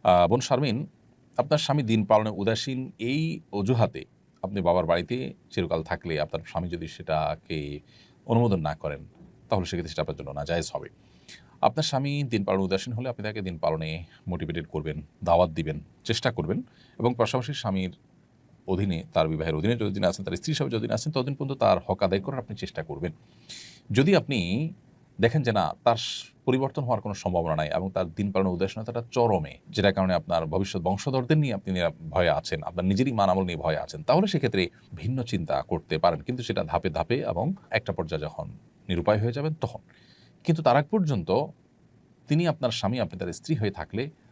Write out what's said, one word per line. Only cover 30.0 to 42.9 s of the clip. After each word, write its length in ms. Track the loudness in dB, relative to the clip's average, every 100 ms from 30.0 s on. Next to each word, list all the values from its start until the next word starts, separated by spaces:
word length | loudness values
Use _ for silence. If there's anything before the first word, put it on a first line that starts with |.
| 2
আপনার 320 | 2 2 0 2
ভবিষ্যৎ 360 | -2 -2 -2
বংশধরদের 560 | -2 -2 0 -2 2 2
নিয়ে 160 | 2
আপনি 200 | -2 -2
নিরা-, 180 | 0 0 -2 -4
ভয়ে 200 | 2 4
আছেন, 320 | 2 -2 -6
আপনার 220 | -4 -2
নিজেরই 280 | 2 2 2
মান 180 | 2 2
আমল 140 | 2
নিয়ে 120 | 0 -2
ভয়ে 220 | -2 -2
আছেন, 240 | -4 -6
তাহলে 240 | 4 4 4
সেক্ষেত্রে 440 | 2 0 2 0 -4 -20
ভিন্ন 280 | -8 -4 -4
চিন্তা 400 | -2 -4 0 -2
করতে 360 | -2 -6 -2 2
পারেন, 220 | 2 2
কিন্তু 220 | -4 -6
সেটা 220 | -2 -4
ধাপে 260 | -2 -2 -2
ধাপে 260 | -4 -2 -2
এবং 360 | 0 -2 -2 -4 -2
একটা 220 | -4 -2
পর্যায়ে 300 | -6 -4 -4
যখন 280 | -6 -8 -10 -12 _ _ -4
নিরুপায় 300 | 0 2 2
হয়ে 140 | 2
যাবেন 220 | -2 -4
তখন। 240 | -4 -6 -6 -18 -20 -20 -20 -20 _
কিন্তু 180 | 0 4
তার 140 | 6 4
আগ 80 | 4
পর্যন্ত 560 | 0 2 0 2 0 0 -10 _ _ _ _ _ _ 0
তিনি 200 | 2 2
আপনার 220 | 0 -2
স্বামী, 280 | 0 -2